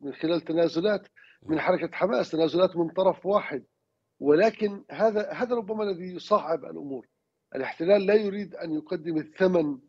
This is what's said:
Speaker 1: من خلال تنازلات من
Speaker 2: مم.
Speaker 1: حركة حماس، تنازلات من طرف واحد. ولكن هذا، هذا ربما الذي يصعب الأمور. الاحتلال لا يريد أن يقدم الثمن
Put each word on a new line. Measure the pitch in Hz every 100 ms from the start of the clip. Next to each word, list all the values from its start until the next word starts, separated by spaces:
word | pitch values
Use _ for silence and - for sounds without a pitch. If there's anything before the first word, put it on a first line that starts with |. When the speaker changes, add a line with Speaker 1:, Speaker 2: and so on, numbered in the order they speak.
Speaker 1:
من | 143
خلال | - 160 170
تنازلات | 165 160 165 160 202 196 - _ - _
من | - 156
Speaker 2:
مم. |
Speaker 1:
حركة | 151 180 165
حماس، | - 190 247 -
تنازلات | 156 160 165 185 175
من | 165
طرف | 170 190 - 180
واحد. | 202 - 139 - _ _ _ _ -
ولكن | 139 151 220 220 214 202 -
هذا، | 139 220 208 208
هذا | 190 247 240
ربما | 196 220
الذي | 208 175 185 175
يصعب | - 208 123 160 143
الأمور. | 160 147 131 - _ _ _ _ 135
الاحتلال | 131 - 165 202 190
لا |
يريد | 214 202 202 196 -
أن | 170
يقدم | 151 151 180 156 156
الثمن | 151 - 185 180 151 135